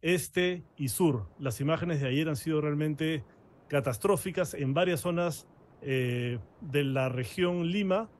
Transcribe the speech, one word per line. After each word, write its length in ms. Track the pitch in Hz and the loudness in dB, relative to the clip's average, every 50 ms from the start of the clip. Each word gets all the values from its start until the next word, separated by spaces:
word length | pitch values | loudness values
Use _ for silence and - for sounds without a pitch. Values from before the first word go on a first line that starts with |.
este 640 | - 160 180 180 - - - 185 180 180 180 175 - - _ | 2 2 0 0 0 -2 0 0 0 0 0 -2 -8 -14 _
y 140 | - 147 131 | -4 -4 -4
sur. 400 | - - 190 165 139 120 101 - - - | 0 2 2 2 2 2 -4 -8 -12 -6
Las 220 | 139 135 113 - | -6 -6 -4 -2
imágenes 400 | 139 147 160 - 170 175 165 143 | 0 0 2 0 0 -2 0 0
de 80 | 139 131 | 0 0
ayer 180 | 127 139 160 156 | 2 0 2 0
han 80 | 151 | -2
sido 240 | 123 - 165 160 151 | -2 -2 0 0 2
realmente 640 | 147 151 147 147 151 156 151 143 160 160 160 151 - - - - - - - - - - | 2 2 0 0 0 0 0 0 -2 -2 -2 -2 -4 -8 -18 -20 -20 -20 -20 -20 -12 0
catastróficas 840 | - 143 127 135 123 - - 196 202 160 - 190 165 185 180 139 - | 0 0 0 0 -4 -2 2 2 2 2 2 -4 -2 -2 -2 -2 -2
en 200 | - 143 131 139 | -2 0 0 2
varias 260 | 156 180 185 175 143 | 2 4 2 2 0
zonas, 480 | - 175 175 170 175 170 147 - - - - - - - - - | 0 0 0 0 0 0 -2 -4 -10 -18 -20 -20 -20 -20 -20 -12
eh, 580 | - 143 135 131 127 123 120 123 120 123 120 120 98 - - - | -4 -2 0 0 2 0 0 -2 -2 -2 -4 -6 -8 -12 -18 -14
de 240 | - 160 131 147 143 | -12 -2 0 0 2
la 240 | 135 135 135 131 131 | 2 2 0 0 0
región 640 | 123 123 123 110 - - 180 175 175 175 170 165 | 0 -2 -4 -4 -2 0 0 2 2 0 0 0
Lima 380 | 175 208 202 190 185 196 226 220 - - | 0 0 2 2 2 0 0 -4 -10 -20